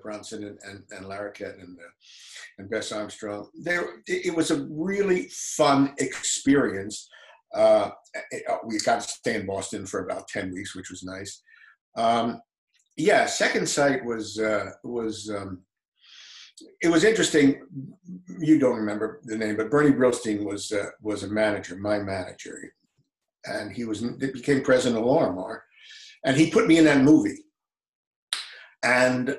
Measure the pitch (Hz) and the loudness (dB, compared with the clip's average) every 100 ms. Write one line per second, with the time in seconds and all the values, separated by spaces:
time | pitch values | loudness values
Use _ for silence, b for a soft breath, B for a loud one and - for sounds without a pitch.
0 | 110 104 101 107 101 - 98 98 - 95 | -12 -14 -14 -14 -14 -14 -18 -20 -18 -16
1 | 98 98 104 - 95 95 90 90 85 _ | -12 -10 -10 -12 -14 -14 -20 -20 -20 _
2 | B B B B B - 95 107 107 107 | B B B B B -18 -8 -6 -6 -8
3 | 104 - 107 104 101 - 156 175 - - | -8 -10 -10 -10 -12 -10 -4 -4 -4 -10
4 | - 180 180 165 156 156 135 151 180 202 | -6 -4 -2 0 0 -2 -4 -6 -2 0
5 | 196 180 - - - - 147 135 139 - | 2 0 -2 -10 -6 2 4 4 2 0
6 | 135 - - - 139 143 113 98 101 - | -6 -4 -4 -2 2 2 2 -2 -8 -12
7 | - B B B _ 107 110 107 101 - | -16 B B B _ 2 6 6 2 -6
8 | _ 104 - 110 - - 113 104 - 113 | _ -14 -10 -10 -6 -6 -4 -2 0 0
9 | - - 123 110 95 95 - 143 98 98 | -4 -6 -4 -4 -4 -6 -6 -10 -8 -8
10 | 90 92 - 107 92 90 98 92 - 92 | -6 -8 -8 -8 -8 -8 -12 -14 -14 -14
11 | 92 95 98 - b b b b _ - | -14 -12 -14 -16 b b b b _ 0
12 | 113 117 117 98 _ _ _ _ _ - | 2 2 0 -6 _ _ _ _ _ -2
13 | 160 170 - - 233 226 165 151 143 131 | 4 4 2 0 0 0 -2 2 2 0
14 | 120 113 101 101 110 104 95 - 123 120 | -4 -6 -6 -4 -2 -2 -4 -12 -8 -6
15 | 113 101 107 101 95 90 _ _ _ _ | -6 -6 -8 -8 -8 -12 _ _ _ _
16 | B B B B B - - _ 170 165 | B B B B B -20 -20 _ 2 4
17 | 208 220 160 156 139 - - 135 139 - | 4 4 4 6 6 4 -6 -14 -14 -16
18 | - - - 180 151 151 127 113 104 104 | -18 -16 -16 -2 4 6 4 2 -4 -4
19 | 107 - 110 110 107 104 107 147 147 123 | -6 -8 -10 -6 -4 -4 0 4 4 6
20 | 127 120 113 104 104 101 - 104 95 - | 2 2 -2 -4 -4 -8 -6 -6 -6 -8
21 | 107 101 95 107 107 101 90 90 104 104 | -8 -6 -4 0 0 -2 -8 -8 -4 -2
22 | 98 95 90 - - - - _ _ _ | -2 -6 -8 -14 -16 -16 -18 _ _ _
23 | _ _ _ _ - 107 101 120 117 104 | _ _ _ _ -10 -8 -8 -8 -6 -4
24 | 120 117 135 131 - 135 - 127 131 113 | -6 -4 -6 -2 0 2 4 4 4 2
25 | 120 147 120 90 92 - - B B B | 4 4 2 -2 -8 -12 -16 B B B
26 | B B - 135 - - - 165 151 139 | B B 2 4 4 4 6 8 8 8
27 | 135 156 - - - _ _ _ _ _ | 8 8 6 -4 -16 _ _ _ _ _
28 | _ _ _ B B B B _ 120 127 | _ _ _ B B B B _ 2 4
29 | 127 127 123 | 4 2 -2